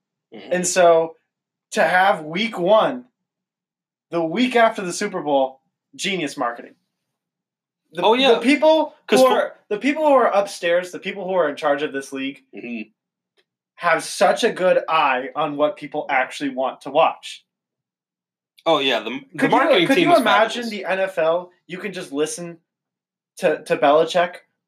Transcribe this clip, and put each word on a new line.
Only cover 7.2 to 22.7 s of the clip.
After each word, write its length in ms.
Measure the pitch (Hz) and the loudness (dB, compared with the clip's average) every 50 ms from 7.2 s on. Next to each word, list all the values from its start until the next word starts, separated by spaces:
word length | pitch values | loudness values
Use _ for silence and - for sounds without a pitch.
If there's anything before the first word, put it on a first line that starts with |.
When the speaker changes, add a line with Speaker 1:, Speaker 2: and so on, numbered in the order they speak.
| _ _ _ _ _ _ _ _ _ _ _ _ _ _ 160 | _ _ _ _ _ _ _ _ _ _ _ _ _ _ -6
Speaker 2:
The, 80 | 165 | 0
Speaker 1:
Oh, 140 | 175 208 233 | 2 2 2
yeah. 180 | 254 269 262 226 | 4 4 4 4
Speaker 2:
the 60 | - | 4
people 560 | 202 254 294 277 302 311 320 311 302 - - _ _ | 4 2 2 4 4 4 4 4 2 -2 -6 _ _
Speaker 1:
'Cause 140 | - - 254 | 2 4 6
Speaker 2:
who 60 | 262 | 6
Speaker 1:
fo- 60 | 254 254 | 6 4
Speaker 2:
are, 220 | 220 - - - _ _ - | 2 -2 -4 -6 _ _ -8
the 80 | 208 | -6
people 280 | 208 220 277 294 311 311 | -4 -2 -2 -2 2 2
who 80 | 294 277 | 4 4
are 140 | 254 226 | 4 4
upstairs, 640 | - - 202 202 196 - - 180 170 170 180 180 - | 4 2 0 -2 -2 -4 -4 -2 0 0 0 -2 -4
the 80 | - 147 | -12 -12
people 260 | - 190 185 202 180 | -10 -10 -10 -8 -6
who 80 | 185 190 | -4 0
are 120 | 180 156 | 0 0
in 80 | 147 135 | 0 -2
charge 280 | - 156 147 143 143 151 | -2 -2 -2 -2 -2 -2
of 100 | 135 131 | -6 -6
this 180 | 139 135 - | -8 -10 -10
league, 320 | 139 135 135 139 139 - _ _ - | -10 -8 -8 -8 -10 -12 _ _ -20
Speaker 1:
Mm-hmm. 360 | 104 117 120 120 107 107 _ _ _ _ _ _ _ _ _ _ _ _ _ _ _ _ _ _ | -16 -14 -12 -12 -12 -12 _ _ _ _ _ _ _ _ _ _ _ _ _ _ _ _ _ _
Speaker 2:
have 280 | - - 170 165 160 - | -4 0 0 0 0 -2
such 400 | - - - 202 185 202 - 247 | -4 -2 2 2 2 2 2 0
a 80 | 220 | -2
good 320 | - - 185 185 175 170 - - | -2 0 2 2 2 2 0 0
eye 400 | 160 160 147 135 127 127 135 127 - | 0 2 2 2 0 -2 -4 -6 -6
on 200 | 147 156 147 143 | -4 -4 -4 -2
what 220 | 143 147 151 147 | -2 -2 -2 -2
people 280 | - 151 143 - 147 135 - | -6 -12 -10 -8 -8 -4 -2
actually 400 | 139 131 131 - - - 147 135 | 0 0 -2 -2 -6 -8 -8 -6
want 320 | 127 127 131 123 - - | -4 -4 -4 -4 -6 -8
to 80 | - 139 | -8 -2
watch. 560 | 131 160 156 113 - - - - - - _ _ _ _ _ _ _ _ _ _ _ _ _ _ _ _ _ _ _ _ _ _ _ _ - | 0 2 2 2 0 -4 -14 -18 -18 -20 _ _ _ _ _ _ _ _ _ _ _ _ _ _ _ _ _ _ _ _ _ _ _ _ -2
Speaker 1:
Oh, 140 | 165 160 143 | 0 0 2
yeah. 200 | 139 135 120 110 | 2 0 -2 -2
The, 100 | 104 113 | -4 -6
the 280 | 123 139 - _ - | -10 -10 -12 _ -6
Speaker 2:
Could 140 | 147 - - | -2 0 2
you, 60 | - | 2
Speaker 1:
marketing 300 | 247 269 330 262 185 165 | 2 4 4 2 2 2
Speaker 2:
could 80 | - 269 | 2 2
Speaker 1:
team 140 | - - - | 2 4 4
Speaker 2:
you 60 | 349 | 4
Speaker 1:
is 60 | 302 | 4
Speaker 2:
imagine 420 | 226 214 196 208 226 220 233 240 233 | 4 4 2 2 2 0 -2 -8 -8
Speaker 1:
fabulous. 60 | 226 | -8
Speaker 2:
the 160 | 208 196 - | -10 -8 -6
N 140 | 170 190 190 | -4 -4 -2
F 180 | 190 190 - | -4 -4 -2
L? 340 | 175 160 160 165 180 180 - _ _ _ | -2 0 0 0 -2 -4 -8 _ _ _
You 100 | - 180 | -16 -14
can 160 | 185 208 202 180 | -12 -10 -10 -10
just 180 | 180 160 135 | -10 -12 -8
listen 460 | 139 143 156 151 - 175 175 170 170 - _ _ | -4 -4 -4 -4 -6 -10 -14 -14 -16 -18 _ _